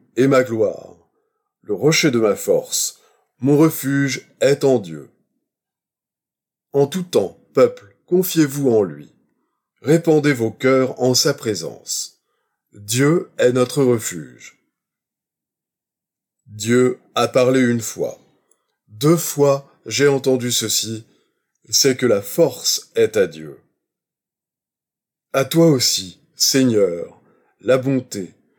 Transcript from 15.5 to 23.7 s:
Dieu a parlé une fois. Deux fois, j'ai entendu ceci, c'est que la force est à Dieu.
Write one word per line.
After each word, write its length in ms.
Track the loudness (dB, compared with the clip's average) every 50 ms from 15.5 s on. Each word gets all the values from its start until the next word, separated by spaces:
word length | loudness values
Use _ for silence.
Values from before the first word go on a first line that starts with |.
| _ _ _ _ _ _ _ _ _ _ _ _ _ _ _ _ _ _ _
Dieu 540 | -20 -14 -8 -2 0 2 2 2 2 -2 -6 _ _ -4
a 100 | -2 -2
parlé 340 | 0 2 2 2 4 2 2
une 200 | 2 2 0 -2
fois. 400 | -4 -8 -8 -6 -8 -8 -8 -12 _ _ _ _ _ _ _ _ _ _ _ _ _
Deux 300 | _ -10 -2 2 2 2
fois, 520 | 2 0 -4 0 2 2 2 2 0 -4 _ _ _ -14
j'ai 220 | -8 -2 2 2
entendu 460 | 2 2 2 0 0 0 0 -2 -4
ceci, 520 | -4 -4 -4 -2 -4 -4 -4 -6 -10 -12 -14 _ _ _ _ _ _ _ _ _ _ _ _ -4
c'est 280 | 0 2 2 2 2
que 100 | 2 2
la 160 | 2 2 0
force 720 | -2 -4 0 2 2 2 0 -4 -6 -4 -4 -6 -8 _ 0
est 220 | 0 0 2 2
à 100 | 0 0
Dieu. 320 | 0 -2 -12 -16 -16 -18 -20 _ _